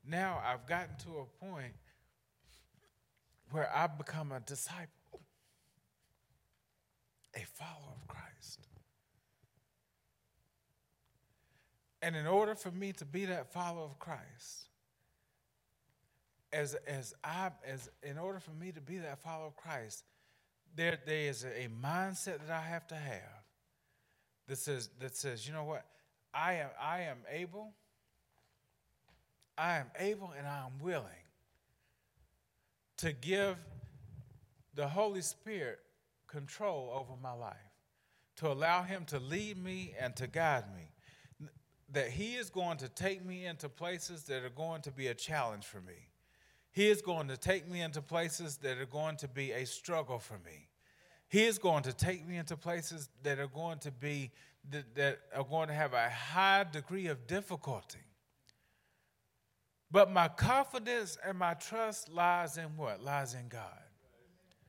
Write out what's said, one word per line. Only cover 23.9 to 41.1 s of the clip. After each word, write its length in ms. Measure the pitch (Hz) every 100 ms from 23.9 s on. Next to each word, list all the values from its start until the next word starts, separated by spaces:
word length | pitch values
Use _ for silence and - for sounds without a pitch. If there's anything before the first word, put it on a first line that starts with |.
| _ _ _ _ _ -
that 100 | 135
says, 320 | - 135 113 123
that 160 | 131 -
says, 320 | 143 117 113
You 60 |
know 100 | 156
what? 220 | 151 151 - _ _ _ _
I 200 | 139 165
am, 160 | 180 143 -
I 200 | 143 175
am 160 | 170 123 98
able, 440 | 156 180 196 214 202 _ _ _ _ _ _ _ _ _ _ _ _ _ - _ _ _ -
I 200 | 165 170
am 100 | 123 -
able 340 | 190 214 190 143
and 100 | 143
I 180 | 143 131
am 140 | 135
willing 240 | 165 165 101 - - _ _ _ _ _ _ _ _ _ _ _ _ _ _ _ _ -
to 160 | 165
give 440 | 139 127 190 196 180 - - - - - - - - - _ -
the 140 | 135 143
Holy 340 | 170 214 196
Spirit 580 | 175 - 214 208 127 110 - _ _ _ -
control 640 | 151 139 - 214 156 127
over 260 | 127 131 127
my 120 | 131
life, 220 | 120 113 101 - _ _ _ _ _ _ -
to 140 | 160
allow 320 | 139 160 175
him 220 | 180 190 156
to 140 | 147
lead 380 | 127 170 214 196
me 360 | 185 185 180 98
and 160 | 127 123
to 120 | 127
guide 380 | 160 165 135 101 95
me, 160 | 80 - -